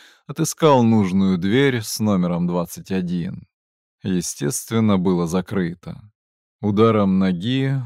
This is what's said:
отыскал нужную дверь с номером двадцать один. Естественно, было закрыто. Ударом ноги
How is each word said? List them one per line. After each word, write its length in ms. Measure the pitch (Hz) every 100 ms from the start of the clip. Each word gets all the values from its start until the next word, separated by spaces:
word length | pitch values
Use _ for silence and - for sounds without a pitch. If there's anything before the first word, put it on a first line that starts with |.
| - _ -
отыскал 560 | 143 160 - 160 131
нужную 520 | 117 110 95 95 95 92
дверь 460 | 95 123 143 123
с 160 | 110 -
номером 480 | 107 95 87 87 87
двадцать 460 | 87 85 - 82
один. 560 | 95 90 90 87 92 - _ _ _ _ _ 101
Естественно, 920 | 90 - - 143 - - 113 110 98
было 280 | 92 87 85
закрыто. 760 | 92 - 98 82 87 - - 107 _ _ _ _ _
Ударом 580 | 107 101 113 107 98 95
ноги 560 | 95 87 110 131 135 135